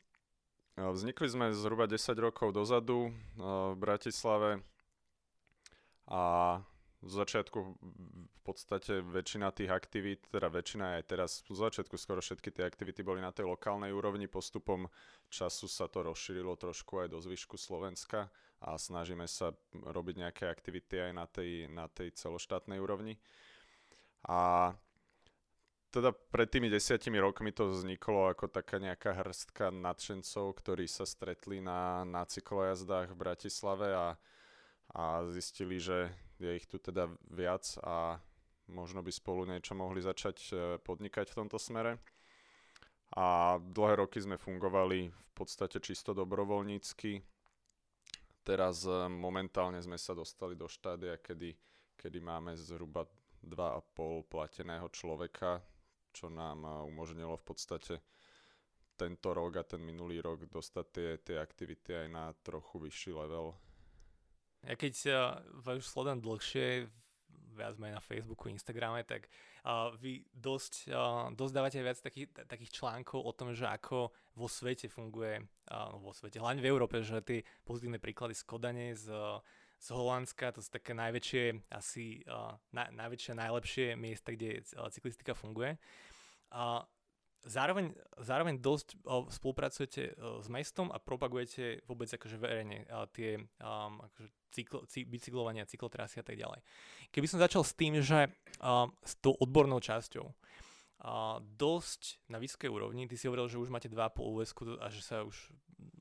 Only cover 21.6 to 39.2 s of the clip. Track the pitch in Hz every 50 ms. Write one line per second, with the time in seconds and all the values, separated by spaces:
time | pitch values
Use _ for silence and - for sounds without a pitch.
21.6 | 82 71 78 85 82 78 - - 90 85 - - - 85 82 85 - - 98 90
22.6 | - - 98 95 98 98 101 98 107 110 110 - _ - - - - - - -
23.6 | - - - _ _ _ - - - _ _ _ - - 87 87 87 90 87 87
24.6 | 90 87 87 - - _ _ _ _ _ _ _ _ _ _ _ _ _ _ _
25.6 | _ _ _ _ _ _ - 127 120 127 - - - _ - 110 113 104 - 131
26.6 | 120 110 104 104 - - 123 107 - 120 110 101 95 98 98 - 110 107 - -
27.6 | 107 95 95 92 90 92 92 - - - 107 98 95 92 87 - - 90 - 92
28.6 | - - - 98 98 92 90 - - 107 92 95 95 98 90 - - - - -
29.6 | 107 92 92 92 90 87 87 - - - 101 95 90 - - 104 98 98 92 -
30.6 | - - 92 87 87 80 - - 98 - - - - 95 87 - - 98 98 95
31.6 | 92 92 90 90 90 90 90 90 92 90 87 87 87 - - 98 - - 101 98
32.6 | 95 95 95 90 92 90 95 92 90 90 95 87 92 90 87 - - 101 - -
33.6 | - 101 98 95 104 98 95 92 87 85 82 - _ - - - - - - -
34.6 | - - _ _ _ - - - 82 80 82 85 87 87 87 90 - - - -
35.6 | 95 90 92 90 85 92 90 90 87 87 90 - - - - - 90 87 87 87
36.6 | - - - 92 - 98 87 92 87 82 85 - - - 82 87 90 87 92 95
37.6 | - - - - - 80 85 85 82 82 85 85 - - - - _ _ _ _
38.6 | _ - 87 90 87 82 92 95 87 90 87 -